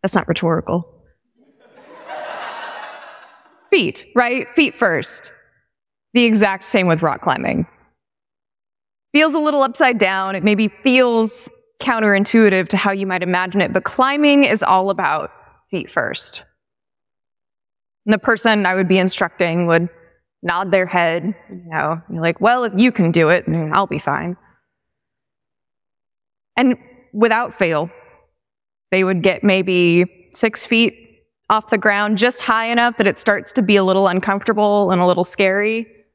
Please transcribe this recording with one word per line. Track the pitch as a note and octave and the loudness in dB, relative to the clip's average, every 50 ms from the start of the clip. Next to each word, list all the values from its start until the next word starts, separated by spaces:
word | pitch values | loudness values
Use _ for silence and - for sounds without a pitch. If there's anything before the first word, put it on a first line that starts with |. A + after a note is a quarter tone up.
That's | - F#3 - | -2 0 -2
not | F#3 - | -2 -2
rhetorical. | - E3+ - - E3 E3 D#3+ - - - F3 E3 - _ _ _ _ _ _ _ _ _ _ _ _ _ _ _ _ _ - - - - - - - - - - - - - - - - - - - - - - - - - - - - - - _ _ _ _ _ _ _ _ _ | -2 -4 -2 -2 -2 -2 -2 -4 -4 -6 -6 -6 -10 _ _ _ _ _ _ _ _ _ _ _ _ _ _ _ _ _ -20 -20 -20 -20 -20 -18 -16 -14 -14 -12 -12 -12 -12 -12 -14 -14 -14 -14 -14 -14 -16 -16 -18 -18 -20 -20 -20 -20 -20 -20 _ _ _ _ _ _ _ _ _
Feet, | G4+ E4+ G#3 B2 - - - _ _ | 0 0 0 -2 -6 -10 -14 _ _
right? | A#3+ A#3+ A#3+ B3 C4 - - - | -2 0 0 -2 -6 -8 -2 0
Feet | - D4+ - - | 0 0 0 0
first. | - - F#3+ E3 C3+ - - - - - - - _ _ _ _ _ _ _ _ _ _ _ _ _ _ _ - | -2 -2 0 0 -2 -4 -6 -8 -10 -12 -16 -20 _ _ _ _ _ _ _ _ _ _ _ _ _ _ _ 0
The | A#3+ A#3+ | 2 2
exact | A#3 A3 G3+ G#3+ G3 F#3+ F#3+ - | 2 2 2 2 0 0 -6 -6
same | - - G3+ F#3 | -2 -2 0 2
with | F3 E3 E3 | 2 0 0
rock | E3 D3+ - - | 0 -2 -4 -2
climbing. | - F3 C3 - - - - - E3+ - _ _ _ _ _ _ _ _ _ _ _ _ _ _ _ _ _ _ _ _ _ _ _ _ _ _ _ _ | -2 -4 -2 -2 -4 -4 -4 -4 -4 -6 _ _ _ _ _ _ _ _ _ _ _ _ _ _ _ _ _ _ _ _ _ _ _ _ _ _ _ _
Feels | - D4 D#4 D#4+ C#4 | 2 2 2 4 2
a | D#4+ | 0
little | D4+ D4+ D4 C#4+ | -2 0 2 2
upside | C4+ B3+ A#3+ - D#4 B3+ A#3+ G#3 | 0 0 0 2 2 2 2 0
down. | G3+ F#3 F#3+ F#3+ F#3+ F#3+ F#3+ | -2 -2 -2 -2 -4 -4 -6
It | F#3 D#3 | -2 0
maybe | G#3 G#3 G3+ A3 G3+ - - - | 2 2 2 0 -2 -4 -2 0
feels | C4+ B3 B3+ B3+ B3 A#3 A3+ A3 G#3+ - - - - - _ _ _ _ _ | 2 4 4 2 2 2 0 0 -2 -4 -10 -12 -14 -18 _ _ _ _ _
counterintuitive | - C#4 A#3+ A3+ A3 G#3 G3+ G3 G#3 - - A3+ A3 G3+ F#3+ F#3 F3 - | -4 -4 -2 0 2 2 2 2 0 2 4 6 6 6 4 2 0 0
to | - | -2
how | F#3 - G#3 | -2 0 -2
you | G3 G3 G3 | -2 -2 -4
might | F#3+ F3+ F3+ | -4 -4 -4
imagine | F3+ F3+ F3+ F3+ F#3 F#3 F3+ G3+ | -2 -2 -2 -2 -2 -2 0 -2
it, | F3+ - | -2 0
but | - F#3 - | -2 -4 -4
climbing | - - - B3+ C4+ C#4+ D4 D4 D4 C#4+ C#4+ C#4 | -4 0 0 0 0 2 2 2 4 6 4 4
is | - G#3+ G#3 F#3+ | 4 2 0 2
all | - F#3 F#3+ F#3+ G3 | 2 2 2 2 0
about | F#3+ - F3+ D3 D#3 D3+ - - - - _ _ _ _ _ _ | -2 -2 -2 -2 -2 -4 -6 -8 -14 -20 _ _ _ _ _ _
feet | G3 F3 - - | -8 -8 -8 -6
first. | - - - - - - - - - - - _ _ _ _ _ _ _ _ _ _ _ _ _ _ _ _ _ _ _ _ _ _ _ _ _ _ _ _ _ _ _ _ | -6 -6 -4 -4 -6 -6 -8 -8 -10 -12 -16 _ _ _ _ _ _ _ _ _ _ _ _ _ _ _ _ _ _ _ _ _ _ _ _ _ _ _ _ _ _ _ _
And | G#3 G#3+ | 0 0
the | |
person | G3 - C4 A3+ - - A3+ G#3+ G#3 G3 | 0 2 0 0 2 2 0 2 2 2
I | F3+ F#3 | 0 0
would | F#3+ F#3+ | 0 2
be | F3 F#3 | 2 2
instructing | F#3+ F#3 F#3 - - F#3+ E3+ _ - F3+ E3+ E3 F3 F3 | 2 2 0 0 -2 -4 -4 _ -2 -2 0 0 -2 0
would | E3+ E3 E3 E3+ F3 - - _ _ _ _ _ _ _ _ | 2 2 2 2 -2 -8 -18 _ _ _ _ _ _ _ _
nod | - E3+ E3+ F3 G3 F3+ | -6 -4 -2 -2 0 0
their | F#3+ F#3+ F#3 | 0 0 0
head, | F3+ - F3+ E3+ E3 E3 E3+ D#3+ G3+ G3+ - - - | 0 0 0 0 0 0 -2 -4 -6 -8 -8 -16 -20
you | G3+ F3+ F3 | -20 -20 -16
know, | E3 D#3+ D#3 C#3+ D3+ E3 E3 - | -8 -6 -4 -2 -2 -4 -6 -10
and | - F3 E3 | -10 -8 -4
like, | D#3+ E3 E3+ - | -2 -2 -2 0
"Well, | - A3+ A#3+ B3+ A#3+ | 0 0 2 0 -2
if | A3 F#3+ | -2 2
you | F#3 A#3 B3+ | 2 2 2
can | - - F3+ E3 | 2 2 0 2
do | E3 E3+ D#3+ D3+ | 2 2 2 4
it, | F3 F3+ - | 2 0 0
I'll | - D#3 E3 D#3 D#3 - F#3 G3 | -2 -4 -4 -4 -2 -2 -2 -2
be | - - D3+ | -2 -6 -6
fine." | - - C#3+ - D#3+ F3 F#3 _ _ _ _ _ _ _ _ _ _ _ _ _ _ _ _ _ _ _ _ _ _ _ _ _ _ _ _ _ _ _ _ _ _ _ _ _ _ _ _ _ _ _ _ | -4 -4 -4 -4 -6 -8 -10 _ _ _ _ _ _ _ _ _ _ _ _ _ _ _ _ _ _ _ _ _ _ _ _ _ _ _ _ _ _ _ _ _ _ _ _ _ _ _ _ _ _ _ _
And | A#3+ C4 B3+ B3 - - - - _ _ _ - | 0 0 0 0 -2 -8 -20 -20 _ _ _ 0
without | G#3 A3+ A3+ G#3+ A3+ B3 - - | 0 2 2 2 0 -2 -4 -2
fail, | - F#3+ E3 D#3+ D3 E3 E3+ - - - - _ _ _ _ _ _ _ _ _ _ _ _ _ _ _ _ | -2 -2 0 0 -2 -2 -4 -10 -20 -20 -20 _ _ _ _ _ _ _ _ _ _ _ _ _ _ _ _
they | F#3 F#3+ F#3+ | 0 0 2
would | F#3 F#3+ F3 E3 | 2 0 2 0
get | F#3+ F3+ - - | 0 0 2 0
maybe | G#3 F#3 F#3+ F#3 F#3+ F3+ F3+ F3 E3+ E3+ F3 F3+ F3+ _ _ _ _ _ | 2 2 2 0 0 2 2 2 4 4 2 2 0 _ _ _ _ _
six | - - A3 G#3+ - - | -2 -2 -2 -2 -4 -4
feet | - A#3 A3+ A#3 G#3+ - - - _ _ _ _ _ _ _ _ - | 0 0 2 2 0 -2 -8 -20 _ _ _ _ _ _ _ _ -2
off | G#3 A3 - - | -2 -2 0 -2
the | A#3 | -4
ground, | G3+ - G#3+ G3+ G3+ G#3 G#3 A3 | 0 0 0 0 0 -2 -2 0
just | F#3+ A3+ B3 B3 - | 2 0 0 0 -2
high | - - A3 A3+ A3+ | -2 -2 -2 0 0
enough | A3+ A#3+ A#3+ A#3+ A#3+ A3+ | -2 0 0 0 0 0
that | - G3+ | 0 0
it | G3 - | 0 0
starts | - - A3 G3+ - - - - | 0 -2 -2 -2 -2 -4 -4 -2
to | C4 | -2
be | G3+ F#3 G#3 | 2 4 4
a | G3 F#3+ | 4 4
little | F#3 F#3 F#3+ G3 | 4 2 2 2
uncomfortable | F#3 F3+ F#3 F#3 G#3+ G3 G3+ - - A3+ G#3+ G#3+ G#3 G3+ G#3 G3+ F3+ | 2 0 0 -2 -2 -4 -2 -2 -2 0 0 2 2 2 2 2 2
and | F#3 F3+ | 2 2
a | F3+ | 2
little | F3+ F3+ F3 F3+ | 2 2 2 -2
scary. | - - - G3 F#3+ F#3+ G3+ G#3 A3 A3 A3+ A3+ - _ _ _ _ | -4 0 0 0 2 2 0 0 -2 -4 -4 -8 -10 _ _ _ _